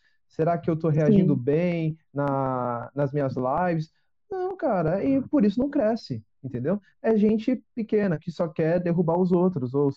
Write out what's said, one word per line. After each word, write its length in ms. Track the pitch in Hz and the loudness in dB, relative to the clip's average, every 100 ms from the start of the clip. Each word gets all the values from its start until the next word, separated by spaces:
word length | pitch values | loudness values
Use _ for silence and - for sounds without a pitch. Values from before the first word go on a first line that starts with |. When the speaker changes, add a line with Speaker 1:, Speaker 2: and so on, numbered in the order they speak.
| _ _ _ | _ _ _
Speaker 1:
Será 320 | - 160 170 | -2 0 0
que 100 | 175 | -2
eu 80 | 160 | 0
tô 120 | 165 | 0
reagindo 480 | 151 151 196 185 131 | 2 6 6 4 2
Speaker 2:
Sim. 40 | |
Speaker 1:
bem 540 | 123 151 180 170 160 160 _ | 0 0 0 0 -2 -6 _
na, 800 | 139 143 135 135 127 123 120 120 | -4 -2 0 -2 -2 -4 -6 -6
nas 180 | 139 143 | -4 -2
minhas 220 | 147 135 123 | 0 -2 -2
lives?" 560 | 127 151 180 165 160 _ _ _ _ | -2 0 0 -2 -4 _ _ _ _
Não, 280 | 381 370 381 | -6 -4 -4
cara, 480 | 311 190 156 190 | -2 0 0 0
e 160 | 269 269 - | 0 0 0
por 160 | 294 | 2
isso 160 | 208 240 | 2 2
não 80 | 285 | -2
cresce, 520 | 285 214 233 - 113 - _ | 0 0 -2 -6 -10 -12 _
entendeu? 380 | 131 120 139 202 - _ | -10 -6 -4 -4 -6 _
É 140 | 226 220 | 0 2
gente 460 | 208 220 240 254 - | 2 2 -2 -4 -6
pequena 440 | - 214 214 202 156 | -10 -2 0 0 -2
que 140 | - | -6
só 160 | - 170 | -6 -6
quer 320 | 165 160 175 | -2 0 0
derrubar 380 | 170 170 165 175 | 0 0 0 0
os 120 | 185 | 2
outros, 420 | 175 185 175 123 | 4 2 0 -2
ou, 160 | 139 143 | 0 0